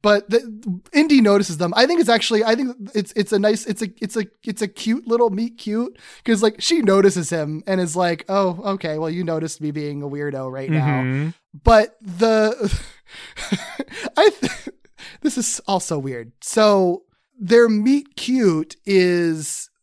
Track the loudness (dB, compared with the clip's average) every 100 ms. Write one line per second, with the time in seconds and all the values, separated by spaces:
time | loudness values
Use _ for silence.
0 | 2 2 2 -2 -2 -12 -8 -8 -2 0
1 | 4 6 6 4 0 -2 -2 2 2 4
2 | 2 2 2 0 2 0 -2 -6 -6 -6
3 | -4 -4 -2 0 0 0 -4 -6 -8 -8
4 | -8 -6 -8 _ -12 -6 -8 -6 -4 -4
5 | -2 0 2 0 -6 -8 -6 -4 -4 -10
6 | -20 -12 -2 2 2 0 -2 2 4 4
7 | 4 2 -4 -4 -4 -6 -4 -2 -2 0
8 | -2 -2 -2 0 0 -2 -6 -6 -4 -4
9 | -4 -4 -4 -4 -4 -6 -8 -6 -8 -8
10 | -8 -6 -6 -6 -8 -8 -4 -2 0 0
11 | -2 -2 -4 -8 _ -2 6 6 6 _
12 | -16 -2 2 4 2 0 -4 -4 -6 -20
13 | _ -20 -20 -16 -8 -8 -8 -12 -12 -10
14 | -8 2 2 2 -8 -8 -16 -18 _ _
15 | -20 -6 -4 -4 -6 -6 -4 -4 -2 -6
16 | -6 -10 -14 _ -6 2 4 4 2 0
17 | _ _ _ _ 4 6 6 4 2 0
18 | 0 -12 -2 2 2 2 -4 -12 0 2
19 | 4 2 0 -2 -6 -10 -12 _